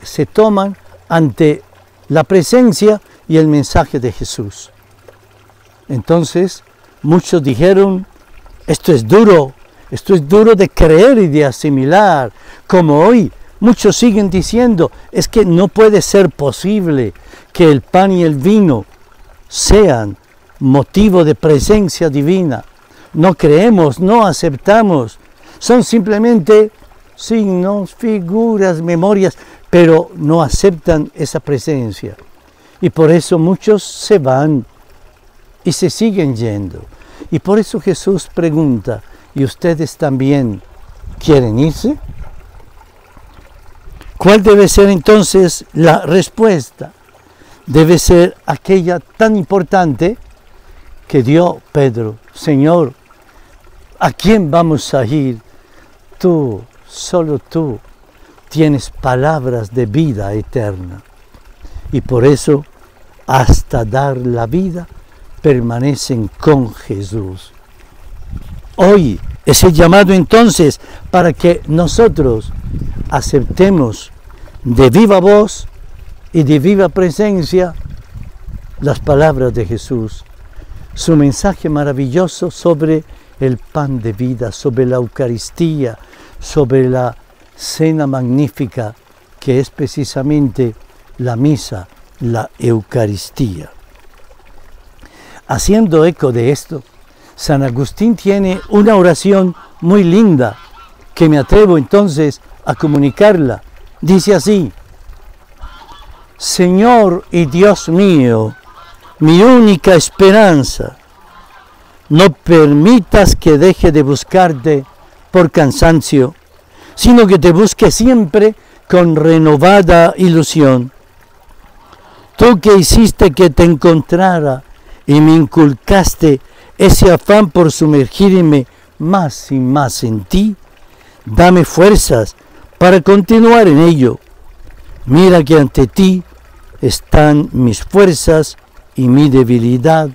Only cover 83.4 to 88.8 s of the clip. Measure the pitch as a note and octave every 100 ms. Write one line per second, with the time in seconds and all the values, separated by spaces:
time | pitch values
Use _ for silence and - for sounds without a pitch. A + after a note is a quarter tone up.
83.4 | C3+ B2 - D#3 C#3 B2+ A2+ G2+ B2+ A#2+
84.4 | A#2 - C#3+ A#2+ B2+ B2+ A#2+ - B2+ A#2
85.4 | - - E3 D3+ B2 A#2 - _ - -
86.4 | - D#3 B2+ C3+ B2+ B2+ B2+ A2+ _ _
87.4 | _ - - - D#3+ D#3 C#3+ C3+ B2 C3
88.4 | D3 - C3 -